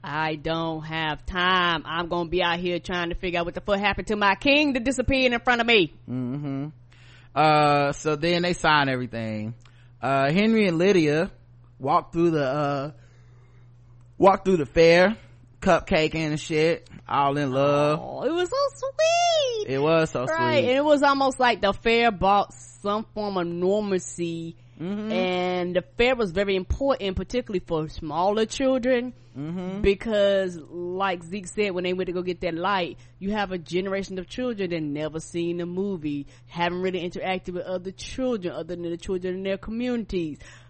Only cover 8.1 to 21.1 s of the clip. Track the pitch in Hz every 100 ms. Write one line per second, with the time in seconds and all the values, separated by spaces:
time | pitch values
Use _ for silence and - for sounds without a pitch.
8.1 | 147 170 175 175 170 160 151 139 127 123
9.1 | 117 110 107 107 117 - - - - 123
10.1 | 135 139 170 220 220 202 165 185 190 151
11.1 | 151 190 - - - - - 131 165 -
12.1 | 170 170 160 135 147 143 143 143 - -
13.1 | - - - - - - - - - -
14.1 | - 196 202 190 180 139 - 165 170 185
15.1 | 226 - - - - 202 170 - 185 156
16.1 | 160 156 151 - 156 160 170 - - -
17.1 | 131 143 143 143 131 143 143 147 156 127
18.1 | 131 233 339 359 539 554 - 539 - 640
19.1 | 679 698 640 523 453 415 135 151 165 160
20.1 | 131 123 320 330 302 240 269 294 294 285